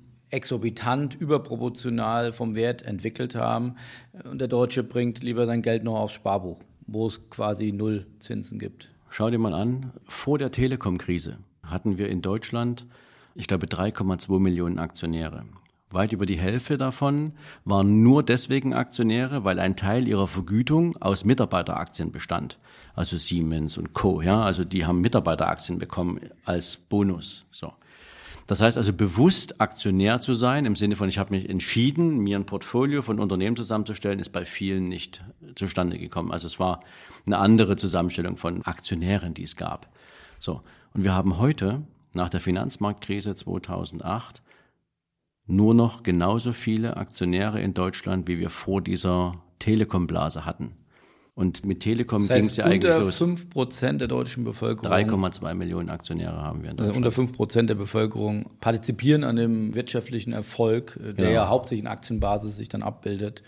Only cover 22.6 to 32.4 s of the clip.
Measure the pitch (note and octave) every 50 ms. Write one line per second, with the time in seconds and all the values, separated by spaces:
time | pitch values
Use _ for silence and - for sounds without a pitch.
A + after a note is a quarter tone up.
22.6 | _ - - - - - - - F2 - F2+ E2 - - F2 E2+ E2 D#2+ E2 D#2
23.6 | D#2 D2+ - - E2+ - - - - F#2+ F2 D#2+ D#2+ F2+ G2+ A2+ A2 G2 F2 F#2
24.6 | F2 F2 F#2 F#2 D#2+ E2+ F2+ F2 F2+ F2+ - G#2+ F2 E2+ D#2+ - E2 E2+ E2 -
25.6 | - - F2 E2+ - - - F#2 F2+ F2+ F2+ E2+ E2 - - _ _ - F2+ E2+
26.6 | - - - - _ _ G#2+ G2+ G2+ G2 F2+ D#2+ - - - - - _ - -
27.6 | - D2+ - _ _ _ - - - - - - - - - - - - G2+ F#2+
28.6 | A2 A#2 A#2+ C3 G#2 G2+ F#2 - G#2+ F#2+ E2 G#2 C#3+ F#3 F#3 - - - - -
29.6 | A2 - - - - G#2 F#2+ F#2+ G2 G#2+ A#2 B2 - - B2 A2 B2 B2 C3+ D3
30.6 | C#3+ A2+ G2+ G2+ G#2+ G#2 G#2 F#2 G#2 F#2+ F#2 G2+ F#2+ - G2+ F#2+ F#2+ - G2 F2+
31.6 | - - - A#2 A#2+ C#3 C#3+ E3 E3+ E3 D3+ A#2+ G2+ G2+ G2+ G2